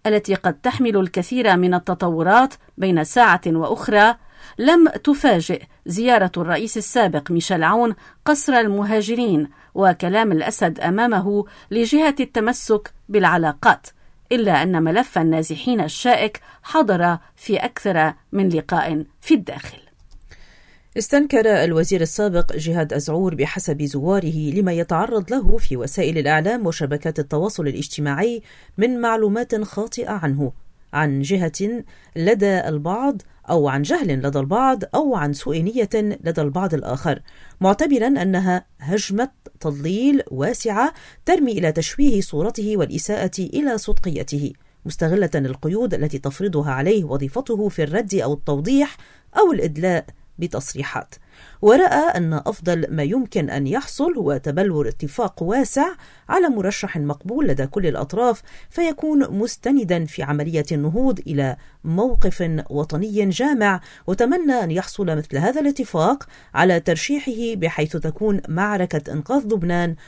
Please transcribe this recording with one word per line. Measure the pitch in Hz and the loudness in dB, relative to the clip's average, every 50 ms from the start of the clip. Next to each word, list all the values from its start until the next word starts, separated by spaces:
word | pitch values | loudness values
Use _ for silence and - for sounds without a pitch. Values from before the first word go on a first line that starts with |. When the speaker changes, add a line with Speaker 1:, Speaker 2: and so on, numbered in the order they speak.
| - | 0
Speaker 1:
التي | 214 214 208 - 196 190 | 2 2 2 2 0 -2
قد | - - 180 - | 0 0 -2 -2
تحمل | - - 247 - - 254 233 208 | 0 -2 -2 0 0 0 2 2
الكثير | 196 190 175 - 185 175 - 247 254 220 208 180 | 2 0 0 -2 -4 -4 -2 -2 0 2 4 4
من | 180 180 180 180 | 4 4 2 2
التطورات | 180 - - 175 - 185 175 165 160 160 180 208 247 262 254 - - _ _ _ - | 0 0 -4 -4 -2 -2 -2 -2 0 2 4 6 6 6 4 0 -8 _ _ _ -4
بين | 190 190 180 156 151 | 0 2 2 2 2
ساعة | - - 247 233 208 170 - - | 2 4 4 6 6 4 4 2
وأخرى، | 180 165 160 160 - 156 - - - 214 208 208 226 233 - - - - - - - - - | 0 0 0 0 -2 -4 -4 -2 2 4 6 6 6 4 0 -6 -20 -20 -20 -20 -14 -6 0
لم | 233 294 339 339 320 311 | 4 6 8 8 8 6
تفاجئ | - - - 294 285 285 - 269 202 170 160 - 175 - - - _ _ - | 4 2 0 2 2 4 4 4 4 4 2 0 -4 -6 -8 -14 _ _ -10
زيارة | 175 170 208 233 247 240 214 190 175 - | -6 -4 0 4 4 4 4 4 2 0
الرئيس | 175 165 170 165 151 226 220 - | -2 -2 -2 -2 -2 -2 -4 -4
السابق | 226 - - - 247 214 180 156 147 - - | -4 -4 0 2 2 2 2 2 -2 -2 -2
ميشيل | 170 170 165 - 190 165 160 | -2 -2 0 0 0 2 2
عون | 165 208 233 240 226 196 - - - - _ _ | 4 4 4 2 0 -2 -4 -10 -20 -20 _ _
قصر | 294 302 285 - 294 | 0 0 2 2 2
المهاجرين | 254 233 226 208 202 202 202 208 220 214 202 202 233 240 240 214 170 151 147 - - _ - _ - | 2 4 4 2 0 0 0 0 0 0 0 0 -2 -2 0 2 2 0 0 -2 -6 _ -20 _ -2
وكلام | 185 196 185 175 - 180 175 190 220 226 208 | 2 4 4 4 2 0 0 2 2 2 2
الأسد | 185 156 156 - - - 202 170 156 - | 2 0 0 -2 -2 0 0 -2 -2 -2
أمامه | - 170 185 214 240 240 220 196 185 202 202 208 202 - - - - - | -2 -2 0 0 0 2 0 0 0 0 0 -2 -2 -4 -10 -20 -12 -4
لجهة | 202 233 233 226 294 302 320 294 285 277 | -2 -2 2 2 4 4 4 2 2 0
التمسك | 247 - - 220 214 240 254 - - - 214 208 - - - - - - | -4 -2 -2 0 0 0 0 -2 0 0 0 0 0 -6 -18 -20 -8 -2
بالعلاقات، | 202 208 185 160 175 165 160 156 147 - - 220 - - - - - _ - - - _ _ - | 2 4 4 4 4 4 2 0 0 2 2 2 2 2 -2 -14 -20 _ -20 -20 -20 _ _ -2
إلا | 247 233 220 196 160 135 | 0 0 2 4 2 2
أن | 160 185 180 160 | 2 2 2 2
ملف | 165 165 170 226 254 - - 180 | 2 2 2 0 0 0 0 0
النازحين | 160 160 160 160 160 - 156 156 - 254 247 208 | 2 2 2 0 0 -2 -6 -4 -2 -2 0 0
الشائك | 160 151 - - - 247 240 120 214 214 - - - - - _ | -2 -4 -4 -2 2 4 4 4 2 0 -4 -8 -16 -20 -20 _
حضر | - - - 320 285 208 185 170 175 175 170 165 - - _ | -10 -2 0 2 2 4 2 2 2 2 0 -2 -4 -12 _
في | - - - 202 | -12 -4 -2 -2
أكثر | - - 240 - - - 202 180 160 156 156 - - _ _ | -2 -2 -4 -6 -4 -2 0 2 2 2 2 0 -4 _ _
من | - 202 190 185 | -2 0 2 2
لقاء | 165 156 151 - 180 165 - 165 156 156 151 - _ _ | 0 0 -2 -2 -2 -2 0 0 -2 -4 -6 -8 _ _
في | - - 320 | 0 2 2
الداخل. | 226 175 - 139 131 - - - - - _ _ _ - - - - - - - - - - - - _ _ - _ _ _ - 240 | 2 2 -2 -12 -12 -14 -16 -16 -20 -20 _ _ _ -20 -20 -20 -20 -20 -20 -20 -20 -20 -20 -20 -20 _ _ -20 _ _ _ -6 -6
Speaker 2:
استنكر | 208 - 285 285 294 277 277 226 220 220 208 156 151 | -2 2 2 2 4 4 2 4 4 4 4 4 4
الوزير | 170 170 160 170 - 196 170 | 2 2 2 2 2 0 0
السابق | 165 156 - - 208 208 175 175 170 - - | 0 -2 -2 -2 -2 0 2 4 4 4 2
جهاد | 156 156 165 165 170 156 147 | 0 -2 -2 0 0 -2 -2
أزعور | 113 147 143 165 156 175 190 185 175 | -2 -4 -4 -2 -2 0 0 0 0
بحسب | 117 143 - - 185 - 175 147 143 | -2 -2 -4 -4 -4 -4 -4 -4 -2
زواره | 147 139 143 139 143 180 196 196 170 156 160 156 151 147 147 | -4 -4 -4 -2 -2 0 0 0 0 -2 -4 -2 -4 -2 -2
لما | 202 196 180 | 0 0 0
يتعرض | 170 170 165 - 175 160 214 233 233 214 180 170 | 0 -2 -2 -2 -2 -2 0 0 -2 -4 -4 -2
له | 247 269 196 - - | -4 2 6 6 6
في | 147 - - 135 | 6 4 2 2
وسائل | 120 117 135 - 196 170 156 160 156 | -2 -4 -4 -2 -2 -2 0 0 0
الإعلام | 135 143 156 156 156 202 240 240 214 | 0 2 2 2 2 0 -2 -2 -2
وشبكات | 165 165 - 151 135 147 147 - 160 156 160 | -4 -4 -4 -4 -4 -4 -4 -4 -4 -4 -4
التواصل | 139 - 160 151 180 220 - - 156 139 | -4 -4 -2 -2 -2 -2 -4 -4 -4 -4
الاجتماعي | - - 151 - - - 147 143 139 151 202 240 233 220 - - - - - - - - | -4 -6 -8 -8 -8 -6 -4 -4 -2 -2 -2 -2 -2 -6 -10 -16 -20 -20 -20 -12 -4 -2
من | 214 247 254 240 | 0 0 0 0
معلومات | 233 226 226 226 214 202 202 233 247 - 233 214 | 0 0 2 2 2 0 0 -2 -2 -2 -4 -4
خاطئة | 214 - - 208 220 220 - 240 - - | -4 -4 -6 -6 -8 -6 -8 -8 -6 -6
عنه، | 214 190 160 143 135 143 143 131 - - - - - _ - _ | -6 -4 -2 -2 -2 -2 -2 -4 -6 -10 -16 -20 -20 _ -18 _
عن | - 147 156 147 139 139 | -4 -2 -2 0 0 -2
جهة | 139 143 196 190 175 160 - - 196 214 240 240 - - - - - - - | -2 -2 0 0 -2 -2 -4 -4 -4 -4 -4 -6 -10 -14 -20 -20 -20 -12 -8
لدى | 165 165 202 240 196 202 202 190 180 - - | -2 2 2 2 4 2 2 2 0 0 -2
البعض | 156 147 147 170 196 233 269 285 233 190 - - - _ - - | -4 -4 -2 -4 -2 0 0 -2 -2 -4 -8 -16 -20 _ -4 -2
أو | 165 165 143 139 | 0 2 2 2
عن | 131 139 | 0 0
جهل | 147 165 320 349 277 165 139 131 | 0 0 0 0 0 0 -2 -2
لدى | 131 143 143 143 | -2 -2 -2 -2
البعض | 135 139 190 240 262 262 262 202 - - - | -2 0 0 2 2 2 2 0 -2 -4 -2
أو | 269 311 277 240 | 0 0 0 0
عن | 175 147 147 | 0 -2 -2
سوء | 143 - - 135 151 156 | -4 -4 -4 -4 -2 -2
نية | 165 202 233 254 214 - - | -2 -2 0 -2 -2 0 0
لدى | 214 214 208 - - - 165 160 165 | -2 -2 -2 -4 -4 -6 -4 -2 -2
البعض | 151 143 139 180 196 175 160 | -2 -2 -2 -2 -2 -2 -2
الآخر، | 135 - - 127 139 - 156 - - - - - - - - - - | -4 -4 -4 -6 -4 -2 -2 -4 -4 -6 -14 -20 -20 -20 -20 -6 0
معتبرا | 185 190 202 - 311 302 277 233 220 | 2 2 2 2 2 2 2 2 2
أنها | 262 277 262 180 190 185 185 185 180 180 180 - _ - - | 2 0 0 0 0 0 0 2 0 0 0 -2 _ -16 -12
هجمة | 139 147 190 214 - - 196 214 254 277 - _ _ - - - | -6 -4 -2 -2 -2 -2 -2 -2 -2 -4 -6 _ _ -20 -16 -8
تضليل | - 156 143 143 147 165 190 214 254 285 285 262 - - | -6 -6 -6 -4 -4 -4 -2 0 2 2 2 2 0 -2
واسعة | 135 127 143 202 247 - - 226 196 214 254 320 - - - - - - - | -4 -4 -2 -2 -4 -4 -4 -2 0 0 0 0 -2 -6 -16 -20 -20 -6 0
ترمي | 311 359 339 285 240 | 2 2 2 2 0
إلى | 214 190 180 156 | 0 0 0 0
تشويه | 156 180 160 - - - 285 285 190 196 | 0 0 -2 -2 0 4 4 6 6 4
صورته | 196 - 165 143 170 226 - 226 202 208 214 | 2 -2 -2 -2 -2 -2 -4 -4 -4 -2 0
والإساءة | 190 151 - - 151 - - 208 - 185 180 - 190 | 0 0 -2 -2 -4 -4 -4 -4 -2 -4 -4 -4 -6
إلى | 180 - - 285 294 277 226 214 | -6 -4 -4 -2 -2 -2 -2 -4
صدقيته، | - 208 - - - 180 147 - - - 147 143 147 - - _ _ _ _ _ - | 0 2 2 4 4 2 -2 -4 -6 -6 -6 -6 -6 -6 -8 _ _ _ _ _ -14
مستغلة | 165 - - 170 160 180 208 190 160 - | -12 -6 -4 -2 0 0 0 0 0 -2
القيود | 151 139 127 131 - - 151 185 220 247 208 - | -2 -4 -4 -6 -6 -6 -4 -2 -2 -2 -2 -2
التي | 120 147 151 147 131 | -2 -2 -4 -4 -6
تفرضها | - 139 139 - 190 202 165 151 147 147 | -6 -8 -6 -4 -4 -4 -2 -2 -2 -2
عليه | 131 135 143 185 220 208 165 | -2 -2 0 2 2 0 0
وظيفته | - 131 139 139 135 - 247 277 - 226 202 214 196 | -2 -4 -4 -4 -6 -6 -6 -4 -4 -4 -2 -2 -4
في | - - | -2 -4
الرد | 151 143 160 226 226 196 196 | -4 -2 -2 -4 -4 -2 -2
أو | 180 113 135 | -2 -2 -2
التوضيح | 147 147 - 156 143 139 156 220 269 277 294 - - - - - - _ _ _ - - | -4 -4 -4 -4 -4 -2 -2 0 2 2 2 0 -4 -10 -20 -20 -20 _ _ _ 0 2
أو | 427 349 | 2 2
الإدلاء | 277 - - 165 147 156 175 185 175 165 - - - - - - - - | 2 0 -2 -4 -4 -4 -2 -2 -2 -2 -4 -8 -14 -20 -20 -20 -12 -10
بتصريحات. | 135 127 - 113 - - - - 135 - - - - - - - - _ - - - - - - | -8 -8 -8 -8 -10 -8 -8 -10 -10 -8 -10 -10 -12 -12 -18 -20 -20 _ -20 -20 -20 -20 -6 2
ورأى | 202 208 240 285 370 - - 285 311 339 - | 6 6 6 6 6 4 4 2 2 2 0
أن | 180 170 160 | 0 -2 -2
أفضل | 160 147 - - 208 - 165 175 175 165 151 - 160 | -2 -2 -4 -6 -6 -4 -2 -2 -2 -2 -2 -2 -2
ما | 156 | -2
يمكن | 143 147 220 269 240 - - 190 147 - | -2 -2 -2 -2 -2 -2 -4 -4 -4 -2
أن | - 143 139 | -4 -4 -4
يحصل | 135 190 269 - - - - 285 349 339 | -2 -2 -4 -4 -6 -4 -2 -2 -2 -2
هو | 247 180 143 143 | -2 -2 -2 -2
تبلور | 127 - 151 139 175 202 196 165 151 143 113 | -2 -4 -4 -2 -2 -2 0 0 -2 -2 -4
اتفاق | - - 156 139 - - 233 185 - - | -4 -6 -8 -8 -4 -4 -4 -4 -4 -6
واسع | 165 180 226 277 262 - - 269 302 370 349 - - - - _ _ - | -4 -2 0 0 -2 0 0 0 0 0 -2 -8 -16 -20 -20 _ _ -2
على | 294 370 349 311 | 0 2 2 2
مرشح | 240 208 185 196 208 - 202 - - | 0 0 -2 -2 -4 -4 -6 -6 -6
مقبول | 160 143 147 143 - - 185 240 302 294 | -4 -4 -4 -6 -8 -8 -6 -4 0 0
لدى | 175 135 135 131 | 2 2 0 -2
كل | 135 - 208 180 | -4 -4 -2 -2
الأطراف، | 156 127 - 131 - 170 214 247 247 214 - - - - - - - | -2 -2 -2 -6 -6 -2 0 0 0 0 -2 -6 -18 -20 -20 -20 -10
فيكون | - 339 339 330 294 - 311 311 302 285 262 - 185 196 | -4 -2 -2 -2 -2 -4 -2 0 2 2 0 0 -2 -4
مستندا | 220 247 - - - 240 285 269 220 165 180 170 160 | -4 -4 -6 -4 -2 0 2 2 2 0 0 -2 -2
في | 151 - - | -4 -6 -6
عملية | 143 139 147 147 147 170 165 151 147 - | -4 -4 -2 -2 -2 -2 -2 -2 -2 -2
النهوض | 165 147 143 156 160 240 269 262 190 185 | -2 -2 -2 -2 0 2 2 2 0 -2
إلى | - 156 151 143 135 131 - - - - - _ - | -4 -4 -2 -2 -2 -2 -4 -8 -12 -20 -20 _ -6
موقف | 160 165 190 226 262 233 - - 185 - - 175 165 156 151 - - | -4 -2 0 2 4 6 6 6 6 4 0 -2 -2 -2 -4 -6 -4
وطني | 135 147 156 - 156 151 202 220 202 214 202 190 | -4 -4 -4 -4 -4 -4 -4 -2 -2 0 0 0
جامع، | 170 - 247 302 294 226 208 202 190 175 - - - - - | 0 0 0 0 2 2 2 2 0 0 -4 -12 -20 -10 -6
وتمنى | - 185 - 240 247 339 370 330 285 | -4 -2 0 2 2 2 2 2 2
أن | 254 240 190 165 | 0 0 0 -2
يحصل | 160 185 180 - - 202 196 | -2 -4 -4 -6 -6 -4 -4
مثل | 165 156 151 151 - 139 | -2 -2 -4 -4 -4 -4
هذا | 135 170 226 262 311 | -2 0 0 0 0
الاتفاق | 285 285 277 - 247 - - 160 160 208 277 277 - - - - - - - | 0 0 0 -2 -4 -4 -2 0 2 2 0 -2 -4 -12 -20 -20 -20 -6 0
على | 135 175 185 175 170 | 2 2 4 2 2
ترشيحه، | - 180 165 165 - - 285 285 - 269 226 220 240 233 226 | 0 0 -2 -2 -2 -2 -4 -4 -4 -6 -6 -4 -4 -4 -4
بحيث | 190 160 160 - - 151 147 - | -4 -4 -4 -2 -2 -4 -4 -4
تكون | 160 - 160 - - 214 214 202 190 - - | -4 -6 -6 -4 -2 -2 -2 -2 -2 -4 -4
معركة | 156 175 202 208 208 190 180 180 170 147 151 - | -4 -2 -2 -2 0 -2 -2 -2 -4 -4 -6 -6
إنقاذ | - 151 147 - 262 285 233 208 220 | -8 -8 -4 -2 0 0 0 0 -2
لبنان | 190 165 175 175 175 175 170 160 - - | -2 -2 -2 -2 0 -2 -2 -4 -8 -12